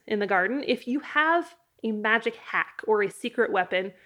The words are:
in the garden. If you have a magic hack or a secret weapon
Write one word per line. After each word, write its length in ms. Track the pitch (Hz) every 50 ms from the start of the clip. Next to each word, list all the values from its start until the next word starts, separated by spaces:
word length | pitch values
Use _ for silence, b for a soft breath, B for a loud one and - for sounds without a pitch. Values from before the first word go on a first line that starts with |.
| _
in 120 | - 214 208
the 80 | 208
garden. 380 | 190 196 180 185 208 262 285 -
If 200 | - 247 240 -
you 140 | 240 254 285
have 540 | - - - 294 311 320 339 349 330 - - _ _ _ _ -
a 100 | - 226
magic 440 | 214 214 214 214 226 233 226 233 226
hack 460 | - - - - 170 - - - - -
or 160 | 214 214 208
a 80 | 202 190
secret 400 | - - - 233 - 247 220 220
weapon 420 | 202 185 185 - 190 185 190 196 b b b